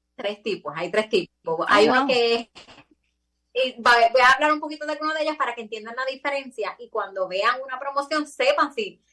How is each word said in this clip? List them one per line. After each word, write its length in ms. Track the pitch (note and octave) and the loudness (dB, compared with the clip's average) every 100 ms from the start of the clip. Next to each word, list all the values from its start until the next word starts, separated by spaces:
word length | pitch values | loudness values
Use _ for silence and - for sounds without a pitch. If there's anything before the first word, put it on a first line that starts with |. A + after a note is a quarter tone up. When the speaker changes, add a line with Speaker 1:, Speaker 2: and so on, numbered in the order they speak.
| _ - | _ -8
Speaker 1:
tres 260 | G3+ G#3 | -8 -6
tipos, 320 | A3 F3+ D3 D3+ | -6 -6 -6 -8
hay 140 | F3 | -2
tres 180 | G#3 G#3+ | -2 0
tipos. 520 | G3 E3+ _ E3 D#3+ | 0 -2 _ -4 -2
Speaker 2:
Oh, 60 | D#3+ | 2
Speaker 1:
Hay 180 | G3+ A3+ | 4 6
uno 120 | B3+ | 4
Speaker 2:
wow. 80 | C4+ | 2
Speaker 1:
que 280 | B3 A#3 A#3 | 2 2 0
es, 120 | A#3+ - - - _ _ _ _ _ _ _ | -4 -18 -20 -20 _ _ _ _ _ _ _
y 260 | B3 C4 A#3+ | -4 -4 0
va-, 300 | A#3+ A#3 A#3 | 4 6 6
voy 100 | C4 | 6
a 100 | B3 | 6
hablar 200 | C4+ D4+ | 6 2
un 60 | D4+ | 0
poquito 280 | D4+ D4+ D4+ | -4 -8 -6
de 60 | |
alguno 200 | D4+ D#4 | -4 -4
de 80 | D#4 | -2
ellos 140 | D4+ D4+ | -2 -2
para 160 | B3 | -4
que 80 | - | -6
entiendan 340 | G#3+ A3 A3 A#3+ | -10 -12 -10 -8
la 100 | C4 | -6
diferencia 640 | C4+ D4 C#4 C4+ - F#3+ - | -6 -4 -6 -6 -8 -8 -10
y 100 | A#3+ | -8
cuando 380 | A3 G3 F#3+ F#3 | -8 -6 -6 -4
vean 340 | F#3 A3 C4 | 0 0 0
una 140 | C4 B3+ | -6 -10
promoción 460 | C#4 C#4 C#4 D#4 D4 | -6 -4 -2 -2 -4
sepan 480 | - C4 D4 D4 | 0 2 2 0
si, 260 | - G3 - _ | -4 -8 -12 _